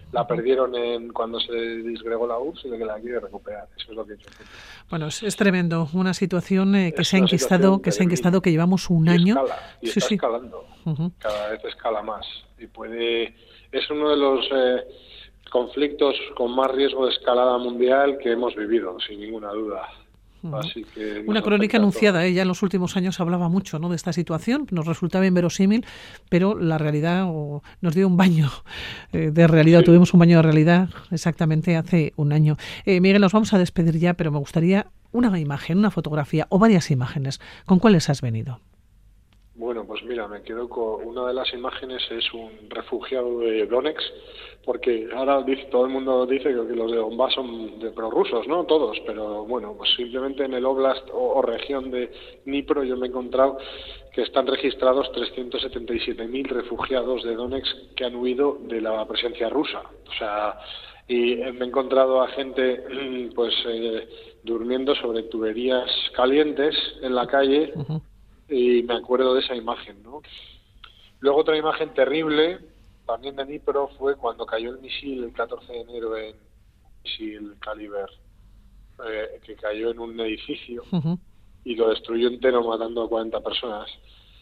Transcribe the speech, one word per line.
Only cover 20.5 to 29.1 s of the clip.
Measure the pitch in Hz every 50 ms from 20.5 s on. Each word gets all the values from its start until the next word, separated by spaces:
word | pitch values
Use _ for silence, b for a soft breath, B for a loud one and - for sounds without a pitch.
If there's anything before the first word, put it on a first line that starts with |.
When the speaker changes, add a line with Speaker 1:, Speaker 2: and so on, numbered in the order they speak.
| 143 -
Speaker 1:
Así | - - - 120 104
que | - - 110 107 - 208 104
nos | - 220
Speaker 2:
Una | 208 220
crónica | 208 208 208 202 208 208 240 226
Speaker 1:
afecta |
a |
todos. | 208 202 175
Speaker 2:
anunciada, | - 214 208 185 165 170
¿eh? | 185 180
Ya | 180 190
en | 185
los | 180 -
últimos | - 185 - 190 180 175 - 196
años | 180 190 175
se | - 180
hablaba | 170 180 175 175 165
mucho, | 170 196 190 - - 151
¿no? | 160 175
de | 175
esta | 156 - 180 160
situación, | 180 170 - 165 156 - 233 247 294 294 -
nos | 185 170 151
resultaba | 170 160 - - 165 - 185 190
inverosímil, | 190 180 180 175 165 - - 196 190 214 233 - B B B B B B B B -
pero | - 170 185 196 214
la | - 175 160 160 156
realidad, | 151 151 147 151 151 170 175 185 190 180
o, | 160 156 147 147 147 147 B B B B
nos | - 175 151
dio | 185 196 190
un | 175 175
baño, | 190 190 170 160 151 131 - - - B B B B B B B B B